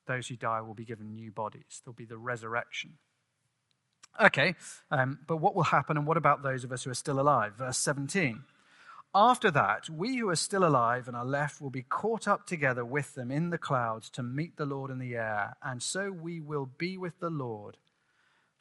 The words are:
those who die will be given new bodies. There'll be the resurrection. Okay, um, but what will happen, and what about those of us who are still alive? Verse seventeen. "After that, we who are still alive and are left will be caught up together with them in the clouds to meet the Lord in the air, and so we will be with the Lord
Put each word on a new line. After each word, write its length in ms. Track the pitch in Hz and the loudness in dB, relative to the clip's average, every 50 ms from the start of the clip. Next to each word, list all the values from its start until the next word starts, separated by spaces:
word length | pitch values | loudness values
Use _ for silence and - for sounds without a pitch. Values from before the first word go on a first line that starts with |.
| _ | _
those 220 | - 131 123 117 - | -6 -6 -6 -6 -8
who 80 | 131 | -10
die 260 | 110 123 117 113 113 | -6 -4 -2 -2 -2
will 120 | 110 113 107 | -4 -8 -12
be 120 | 113 117 | -14 -12
given 280 | 110 113 104 107 107 107 | -12 -12 -12 -10 -12 -12
new 160 | 110 113 110 | -12 -12 -12
bodies. 520 | 95 113 107 104 - 104 101 - - - - | -8 -8 -8 -8 -8 -12 -20 -20 -20 -20 -18
There'll 100 | 131 117 | -18 -18
be 120 | 123 117 | -16 -16
the 100 | 110 117 | -16 -14
resurrection. 760 | 110 117 123 123 110 113 113 117 117 - - - - - - - _ _ _ _ _ _ _ _ _ _ _ _ _ _ _ _ _ _ _ _ _ - _ - - | -10 -6 -6 -6 -6 -4 -2 -2 -2 -2 -4 -8 -10 -10 -10 -14 _ _ _ _ _ _ _ _ _ _ _ _ _ _ _ _ _ _ _ _ _ -20 _ 0 6
Okay, 360 | - 190 - 139 139 185 170 - - - - - _ - | 6 6 8 8 4 4 2 -2 -10 -18 -18 -14 _ -2
um, 300 | 156 139 127 131 143 - - | 0 0 2 0 -2 -6 -4
but 120 | - 165 160 | -4 -2 0
what 160 | 151 208 202 | 0 2 2
will 80 | 190 | 4
happen, 340 | 147 - 175 147 135 - 156 | 2 6 4 4 4 4 0
and 100 | 151 147 | 0 2
what 120 | 147 160 165 | 2 2 4
about 240 | 143 143 143 135 | 6 4 4 4
those 220 | 139 135 131 127 123 | 2 -2 -2 -4 -6
of 80 | 120 | -8
us 120 | 131 123 - | -8 -6 -6
who 60 | 135 | -6
are 40 | 123 | -6
still 240 | - - 156 139 135 | -6 -4 -2 0 2
alive? 360 | 139 147 143 123 104 104 98 | 4 4 4 4 2 0 -4
Verse 240 | 110 131 127 123 - | -6 -6 -4 -2 -2
seventeen. 680 | - 160 139 143 143 135 - 196 170 127 110 - - _ _ _ _ _ _ - - - - - - _ - | 0 0 -2 -2 -2 -2 0 0 0 0 -2 -4 -12 _ _ _ _ _ _ -20 -20 -20 -20 -20 -8 _ 4
"After 360 | 196 214 247 254 - - 196 | 6 8 8 6 6 4 4
that, 360 | 147 135 107 98 107 - - - | 6 6 6 4 4 0 -2 -8
we 300 | 160 151 185 254 269 247 | -6 -4 -2 -2 -2 0
who 100 | 233 196 | 0 0
are 80 | 170 | 0
still 300 | - - - 202 196 185 | 0 0 0 2 4 6
alive 420 | 160 143 123 117 113 120 127 120 127 | 6 6 6 6 4 2 0 -2 -6
and 80 | 123 | -6
are 80 | 120 123 | -4 -2
left 380 | 131 139 139 151 143 - - | -2 0 0 0 -2 -4 -6
will 80 | 151 135 | -10 -8
be 140 | 123 131 127 | -6 -6 -6
caught 440 | - - - - 214 233 202 - 208 | -4 -4 -2 0 0 -2 0 2 2
up 180 | 202 - - | 0 0 0
together 380 | - 185 156 143 - 120 123 120 | -6 -2 0 2 2 2 0 -2
with 300 | 117 131 147 139 - - | -2 -2 -4 -4 -4 -8
them 160 | 135 120 120 | -8 -6 -2
in 180 | 135 151 170 175 | 0 0 0 0
the 80 | 170 | -2
clouds 540 | 165 - - 143 123 120 113 113 113 - - | -4 -2 0 0 0 0 0 -4 -6 -8 -12
to 120 | - - | -8 -6
meet 360 | 123 120 123 143 165 170 - - | -6 -4 -4 -4 -4 -6 -6 -6
the 80 | 151 | -4
Lord 240 | 139 139 135 135 131 | -4 -4 -6 -6 -8
in 80 | 131 127 | -8 -8
the 180 | 127 123 120 | -6 -6 -4
air, 400 | 117 113 110 107 104 101 110 127 - | -4 -2 -2 0 -2 -2 -4 -6 -10
and 200 | - 139 127 120 | -8 -8 -8 -6
so 280 | - - - 185 202 196 | -6 -6 -4 -4 -4 -6
we 300 | 196 170 160 170 175 165 | -6 -8 -8 -8 -8 -8
will 260 | 151 147 151 143 135 | -8 -4 -4 -4 -4
be 320 | 127 123 - 170 180 190 185 | -6 -6 -6 -6 -6 -4 -6
with 220 | 185 170 - - | -8 -8 -8 -6
the 100 | 175 170 | -6 -4
Lord 480 | 165 147 131 120 110 104 104 101 - _ _ _ _ _ _ _ _ _ _ _ _ _ _ _ _ _ | -4 -4 -4 -6 -6 -8 -10 -14 -18 _ _ _ _ _ _ _ _ _ _ _ _ _ _ _ _ _